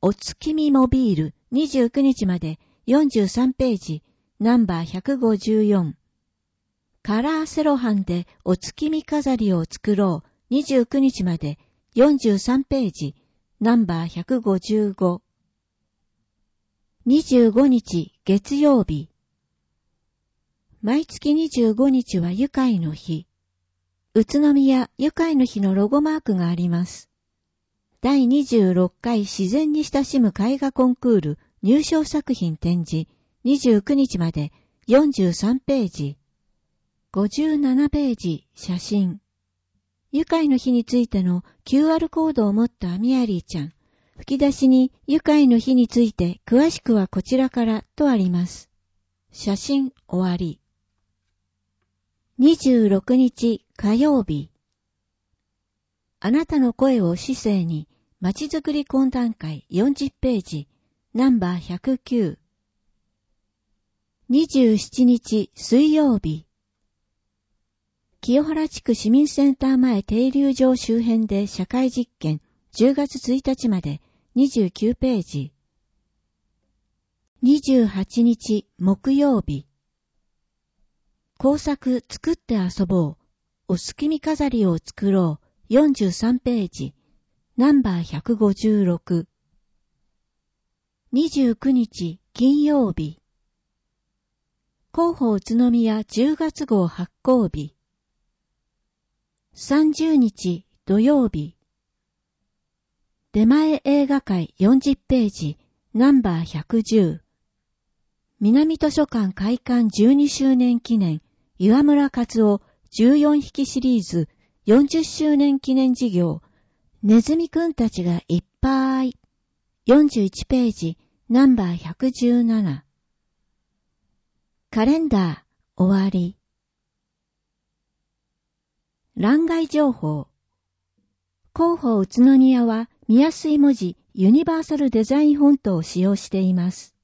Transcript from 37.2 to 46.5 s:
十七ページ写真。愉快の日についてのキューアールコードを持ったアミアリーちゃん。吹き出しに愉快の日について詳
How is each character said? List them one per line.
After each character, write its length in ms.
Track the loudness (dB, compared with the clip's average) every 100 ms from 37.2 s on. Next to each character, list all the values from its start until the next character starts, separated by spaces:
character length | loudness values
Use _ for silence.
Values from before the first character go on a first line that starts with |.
| -4
十 280 | -2 -2 0
七 320 | 0 0 0
ペ 220 | 0 -2
ー 40 | -4
ジ 320 | -4 -6 _
写 240 | _ -10 -8
真。 440 | -4 -2 -2 -4 _ _ _ _ _ _ _ _ _
愉 120 | -4
快 260 | -2 0 2
の 80 | 0
日 140 | 0
に 140 | -2 0
つ 100 | -2
い 100 | -2
て 160 | -2
の 200 | -2 -2 -6 _
キ 160 | -2 0
ュ 80 | 2
ー 60 |
ア 20 | 0
ー 40 |
ル 100 | -2
コ 180 | -2 -2
ー 60 |
ド 140 | 0 0
を 60 |
持 120 | 0 -2
っ 40 |
た 240 | _ -8
ア 60 | -4
ミ 180 | -2 0
ア 80 | -2
リ 160 | -4
ー 20 |
ち 140 | -6 -10
ゃ 60 |
ん。 100 | -10 _ _ _ _ _
吹 200 | -8 0
き 0 |
出 140 | 0
し 160 | 2 4
に 240 | 4 2 _ -4
愉 120 | -2
快 280 | 2 4 6
の 100 | 4
日 180 | 2 0
に 120 | 2
つ 120 | 2
い 140 | 0
て 280 | 0 -6 -6
詳 240 | 0